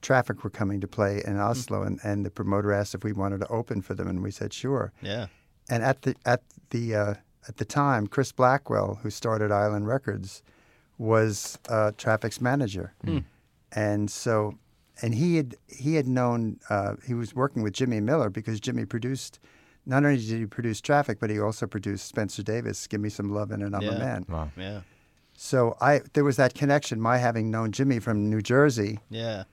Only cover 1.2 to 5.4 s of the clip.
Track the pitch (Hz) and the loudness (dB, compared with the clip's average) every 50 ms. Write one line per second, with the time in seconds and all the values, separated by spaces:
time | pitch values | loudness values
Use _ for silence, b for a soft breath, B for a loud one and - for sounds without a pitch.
1.2 | - - 101 101 101 104 120 131 123 - 104 101 98 101 98 95 - 107 101 104 | -4 -4 -2 0 0 0 0 -2 -4 -4 -4 -4 -2 -2 -4 -4 -4 -4 -2 -2
2.2 | 101 98 - - 104 101 98 101 104 104 101 101 101 - - 101 - 107 101 98 | -2 -4 -6 -6 -4 0 0 0 2 2 2 2 0 -2 -4 -6 -6 -4 -2 -2
3.2 | 98 98 101 95 101 - 117 113 117 - 120 104 90 - 104 95 95 92 92 90 | -2 -2 -2 -2 -4 -2 -2 -4 -2 -2 -4 -4 -4 -4 -6 -4 -4 -4 -2 -2
4.2 | 95 101 101 - - 98 - - - 127 139 127 104 98 - _ - 92 101 117 | -4 -4 -6 -6 -8 -8 -8 -6 -4 -2 -2 0 -2 -4 -6 _ -8 -8 -6 -6
5.2 | 117 92 _ _ | -6 -10 _ _